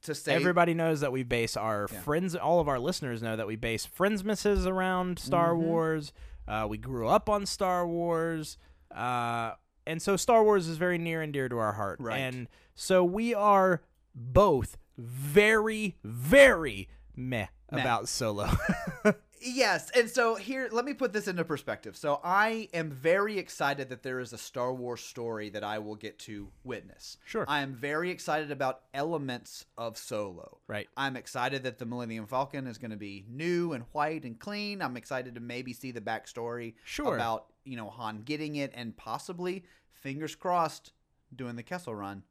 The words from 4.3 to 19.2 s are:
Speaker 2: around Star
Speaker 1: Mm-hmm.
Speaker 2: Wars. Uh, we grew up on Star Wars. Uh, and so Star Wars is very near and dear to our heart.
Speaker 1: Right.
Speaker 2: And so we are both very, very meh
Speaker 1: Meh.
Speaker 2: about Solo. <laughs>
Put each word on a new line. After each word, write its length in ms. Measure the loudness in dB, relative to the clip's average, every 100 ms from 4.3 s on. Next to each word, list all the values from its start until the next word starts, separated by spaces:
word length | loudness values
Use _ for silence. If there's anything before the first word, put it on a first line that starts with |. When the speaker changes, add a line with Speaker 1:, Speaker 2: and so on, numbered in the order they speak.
| 0 2 2
Speaker 2:
around 540 | 2 0 0 0 0 -4
Star 320 | 0 2 4
Speaker 1:
Mm-hmm. 120 | 4 2
Speaker 2:
Wars. 460 | 2 2 -2 -6 -14 -18 -16 -6
Uh, 180 | -4 -4
we 80 | -6
grew 300 | -6 -2 4
up 200 | 4 4
on 160 | 0
Star 420 | 0 -2 0 2 0
Wars. 720 | 0 0 0 0 -4 -8 -12 -20 -20 _
Uh, 580 | -6 -2 0 0 -2 -4 -8 _ _ -8
and 140 | -4
so 160 | 0 0
Star 260 | 6 8
Wars 240 | 8 6 4
is 80 | 0
very 180 | 0 0
near 240 | -2 -4
and 100 | -2
dear 160 | -2 -2
to 100 | 2
our 140 | 0
heart. 260 | 0 -4 -4
Speaker 1:
Right. 180 | -4 -4
Speaker 2:
And 300 | -4 -6 -10 _ _ -12
so 280 | 4 6
we 300 | 6 2 0
are 480 | 2 6 8 8 4 _ _ _
both 640 | -12 4 8 8 6 0 -8 -20 -16
very, 1000 | -12 -8 4 6 8 6 4 0 -2 -4
very 840 | -10 -6 6 12 12 10 0 -4 -10 -12 -20 -10
meh 300 | -4 -4 -4 _ -6
Speaker 1:
Meh. 80 | 0
Speaker 2:
about 280 | 2 2 0
Solo. 400 | -2 -2 0 2 2 2 -2 -4 2
<laughs> 100 | 2 2